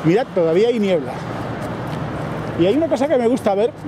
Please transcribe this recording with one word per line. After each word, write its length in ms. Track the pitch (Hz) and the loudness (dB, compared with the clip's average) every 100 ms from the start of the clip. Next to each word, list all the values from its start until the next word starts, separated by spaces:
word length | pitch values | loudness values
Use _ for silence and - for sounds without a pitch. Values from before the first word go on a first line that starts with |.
mirad, 240 | 160 190 254 180 | 2 2 2 0
todavía 320 | 165 165 226 | 2 4 4
hay 120 | 240 | 2
niebla. 340 | 202 175 123 131 - - - - - - - - - - - - - - | 2 0 0 -8 -8 -8 -6 -6 -6 -8 -6 -6 -6 -6 -6 -6 -4 0
Y 60 | 175 | 2
hay 100 | 262 | 2
una 140 | 320 | 2
cosa 180 | 277 277 | 0 2
que 100 | 277 | 2
me 100 | 233 | 2
gusta 260 | 247 214 196 | 2 0 2
ver, 160 | 226 - | 0 -2